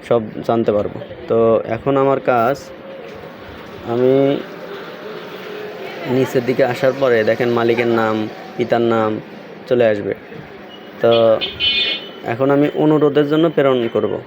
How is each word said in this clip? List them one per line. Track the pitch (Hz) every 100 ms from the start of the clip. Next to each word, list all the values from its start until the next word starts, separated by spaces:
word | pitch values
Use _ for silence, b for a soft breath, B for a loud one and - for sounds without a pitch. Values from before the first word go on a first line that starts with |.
| -
সব | 120 107 - -
জানতে | 117 113
পারবো। | 104 101 - - - -
তো | 113 113 110 -
এখন | 110 - 139
আমার | 135 135
কাজ, | 131 123 117 139 - - - - - - - - - - - - 110
আমি | 120 127 135 139 143 - - - - - - - - - - - - - - - - 143
নিচের | 127 127 139 123
দিকে | 123 131
আসার | 123 131 131
পরে | 139 117
দেখেন | 110 113 123
মালিকের | 117 117 117 120
নাম, | 117 110 110 107 - - -
পিতার | 117 120
নাম | 117 113 110 110 - - - - -
চলে | 123 113
আসবে। | 104 101 - - - - - - - - -
তো | 117 117 113 110 - - - - - - - -
এখন | - 117 143
আমি | 143 147 -
অনুরোধের | 156 151 147 139 143
জন্য | 156 165
প্রেরণ | 160 139 127 117
করব | 107 107 95